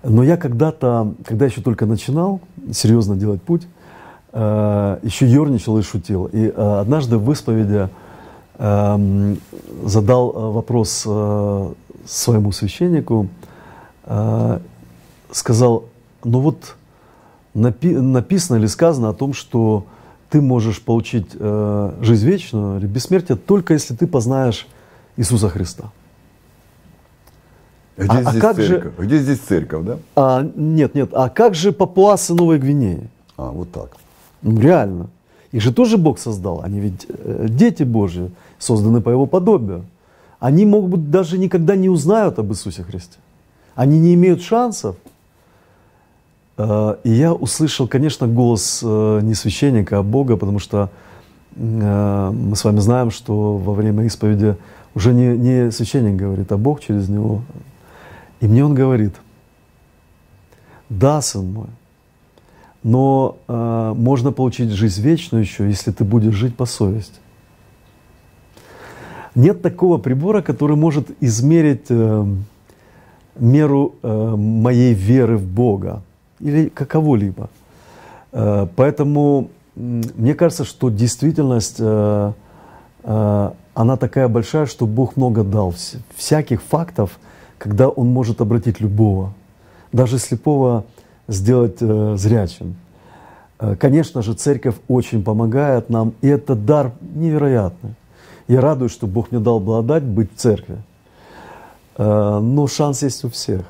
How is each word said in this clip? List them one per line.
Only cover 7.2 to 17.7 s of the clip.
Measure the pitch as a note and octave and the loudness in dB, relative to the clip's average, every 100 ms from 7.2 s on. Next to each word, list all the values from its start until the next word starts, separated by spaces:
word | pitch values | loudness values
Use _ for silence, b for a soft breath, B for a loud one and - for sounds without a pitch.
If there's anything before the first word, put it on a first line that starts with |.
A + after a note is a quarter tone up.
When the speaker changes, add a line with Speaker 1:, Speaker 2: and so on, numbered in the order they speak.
| G#2+ | 0
Speaker 1:
исповеди, | D3 - A2+ G#2 G#2 F#2+ B B B B B B - | -2 -2 0 0 0 -2 B B B B B B -6
эм, | G#2+ G2+ G#2 G2+ G2+ G2+ G2+ G2 - - - C2 | 0 2 2 0 0 0 0 -4 -10 -20 -20 -10
задал, | A#2 G#2+ G#2 B2+ B2 | 0 2 4 4 2
э, | - A2 | -2 -4
вопрос, | G#2+ - A#2+ G#2+ - | -4 -2 -2 -2 -4
э, | A2 G#2 G#2 G#2 G#2 G2+ F#2+ - _ - | -4 -2 0 0 -2 -2 -6 -10 _ -20
своему | - - - A2 G2+ | -12 -4 2 2 2
священнику, | F2+ G2+ - F3+ D#3+ - A2+ G#2 - B B B B B _ | -2 -6 -2 0 0 0 -2 -2 -8 B B B B B _
э, | - A2 A2 A2 A#2 A2+ - - - - - _ _ | -6 -2 -2 0 -2 -4 -8 -20 -20 -20 -20 _ _
сказал: | - - A2+ B2 A2+ - _ _ _ | -10 0 2 4 2 -4 _ _ _
"Ну | A#2+ B2+ | -2 0
вот | D3 - - - _ b b b b b _ | 0 -2 -14 -20 _ b b b b b _
напи-, | G#2 A#2+ | 0 0